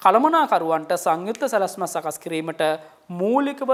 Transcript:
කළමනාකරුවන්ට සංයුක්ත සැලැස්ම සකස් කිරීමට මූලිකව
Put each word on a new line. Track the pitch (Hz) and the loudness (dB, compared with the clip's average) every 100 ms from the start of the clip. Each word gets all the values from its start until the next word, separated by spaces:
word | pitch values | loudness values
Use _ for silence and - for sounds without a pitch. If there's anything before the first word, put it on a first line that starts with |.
කළමනාකරුවන්ට | 185 208 302 330 285 185 160 160 156 | 4 6 4 4 2 0 2 -2 -2
සංයුක්ත | 175 180 165 185 233 | -2 0 -2 -4 -4
සැලැස්ම | 277 214 185 - 175 | -2 0 -2 -4 -6
සකස් | 170 156 147 | -6 -6 -10
කිරීමට | - 165 160 160 156 156 - _ _ | -6 -6 -6 -2 -2 -2 -8 _ _
මූලිකව | 175 196 254 285 277 262 | -4 0 2 0 -4 -2